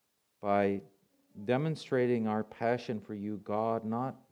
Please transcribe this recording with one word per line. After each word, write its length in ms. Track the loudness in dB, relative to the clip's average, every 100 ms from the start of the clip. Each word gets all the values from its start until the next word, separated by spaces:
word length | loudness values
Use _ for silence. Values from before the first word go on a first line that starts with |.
| _ _ _ _
by 400 | 2 4 4 0 -6 _ _ _ _ -8
demonstrating 840 | 0 0 0 -4 0 2 4 2 2
our 160 | 0
passion 560 | -2 -2 0 0 -2 -6
for 140 | -6
you, 260 | -6 -6 -6
God, 400 | -4 0 0 0
not 300 | -2 -2 -4 -6 -16